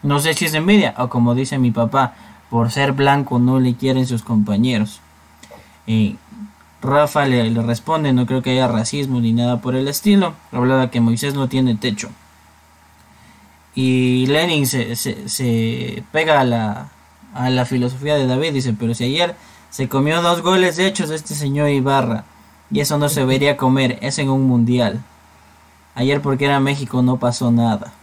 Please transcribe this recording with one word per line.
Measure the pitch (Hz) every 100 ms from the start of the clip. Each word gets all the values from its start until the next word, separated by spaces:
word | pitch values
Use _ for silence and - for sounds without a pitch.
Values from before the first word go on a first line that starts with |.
No | 143 143
sé | 156
si | 156 165
es | 156
envidia | 170 208 156 -
o | 123
como | 123 120 123
dice | 135 135
mi | 123
papá, | 113 117 139 123 - - - -
por | 117 117
ser | 139 139
blanco | 135 139 143 131 123
no | 123 131
le | 127 120
quieren | 131 131 127
sus | 117
compañeros. | - 113 104 101 123 113 104 - - - - - - - - - -
Eh, | 110 104 - - - - - - _
Rafa | 135 143 147 151 139
le, | 123 113
le | 113
responde, | 113 117 - 160 147
no | 127 120
creo | 131
que | 131
haya | 127 127
racismo | 110 110 143 135 123
ni | 117
nada | 113 120 120
por | 127 131
el | 135
estilo. | 143 208 202 175 156 -
Hablaba | 127 127 131 127
que | 123
Moisés | 117 117 143
no | 139 131
tiene | 131 131
techo. | 107 123 104 - - - _ _ _ _ _ _ _ - - - - - - _
Y | - 131 127 127 127 131
Lenin | 147 175 156 135
se, | 131 117 117
se, | 135 - -
se | - 123 113 113 120 123 131 -
pega | 156 160 147
a |
la, | 127 117 110 104 139 - - _ -
a | - 127
la | 127 123
filosofía | 131 123 131 143 147
de | 131
David, | 127 160
dice, | 139 127 104
pero | 113
si | 117 123
ayer | 147 175 175 - - -
se | - 131
comió | 135 147 165
dos | 170 170
goles | 165 185 180 165
hechos | 190 196 156
este | 156 156
señor | 147 143 143 147
Ibarra, | 139 131 139 123 110 - - - - _
y | 143
eso | 143 147
no | 147
se | 147
debería | 131 131 143 139
comer, | 131 135 127 -
es | 127 139
en | 139
un | 135 131
mundial. | 123 117 123 113 110 - - _ - - - _ _ _ -
Ayer | 131 143
porque | 143 135 143
era | 139
México | 135 143 127 127
no | 127 127
pasó | 123 117 120
nada. | 117 117 104 - -